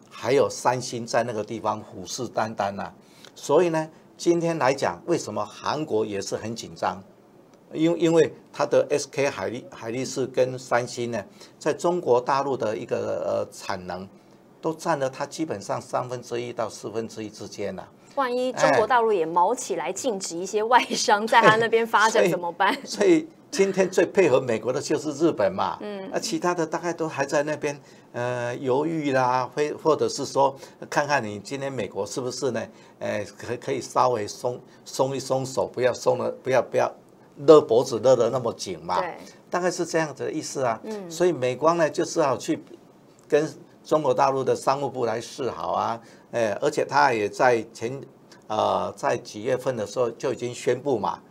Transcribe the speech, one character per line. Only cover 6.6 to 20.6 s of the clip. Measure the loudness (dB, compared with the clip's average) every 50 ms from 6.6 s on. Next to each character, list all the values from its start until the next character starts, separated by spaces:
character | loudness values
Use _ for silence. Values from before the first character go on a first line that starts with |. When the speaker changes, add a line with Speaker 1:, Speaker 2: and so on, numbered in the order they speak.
| -12 -14 -8
Speaker 1:
张？ | -4 -4 -4 -4 -6 -10 -18 -20 _ _ _ -20 -20 -20 _ -20 -20 _ -10
因-， | -4 0 0 0 2 2
因 | 2 4 6
为 | 6 4 4 2 -6 -20 -10
它 | -4 -4 0
的 | 2 4 2 4 4
S | 0 -2 -2 -2
K | -2 -2 -2 0
海 | -2 -4 -6 -6
力-， | -6 -8 -10 -14
海 | -16 -12 -10 -6
力 | -6 -4 -6
士 | -4 -4 -4 -4
跟 | -2 0 0 0 0 0 -6
三 | -4 -2 0 0 0
星 | -2 -6 -6 -6 -4
呢， | -4 -6 -8 -10 -14 -20 -20 -20 -16
在 | -6 -2 -2 -2
中 | 0 0 0 0 0
国 | 2 4 4 4
大 | 4 2 0 0 0
陆 | 0 -2
的 | -2 -2 -2 -4
一 | -4 -4
个， | -4 -4 -4 -2 -2 -4 -2 -2
呃， | -2 -2 -2 -4 -6
产 | -10 -10 -8 -8 -8 -6 -8
能， | -8 -10 -10 -10 -14 -18 -20 -20 -20 -20 -20 _ -20 -14 -8
都 | -6 -6 -6
占 | -4 -4 -2 -2 0
了 | -2 -4
它 | -4 -6 -10
基 | -8 -6 -6 -6
本 | -6 -6 -6
上 | -6 -6 -6 -6
三 | -6 -6 -4 -4 -4 -6
分 | -8 -10
之 | -8 -8 -8 -6
一 | -6 -6 -6
到 | -6 -6 -6
四 | -8 -10 -12 -8
分 | -6 -6 -6
之 | -8 -8 -12 -12
一 | -12
之 | -12 -14 -14
间 | -14 -10 -8 -8 -8 -8 -10
啊。 | -12 -16 -20 _ -20 -8 -4
Speaker 2:
万 | -4 -2 -2 -2
一 | -2 -2 -4
中 | 0 2 2 4
国 | 4 4 4
大 | 4 2 2
陆 | 4 2 2
也 | 0 0
毛 | 0 2 2 2 2 0
起 | -2 -4 -6 -6
来 | -4 -6 -6 -6
禁 | -4 -4 -4 -4 -4
止 | -6 -8 -8
一 | -8 -6
些 | -4 -4 -2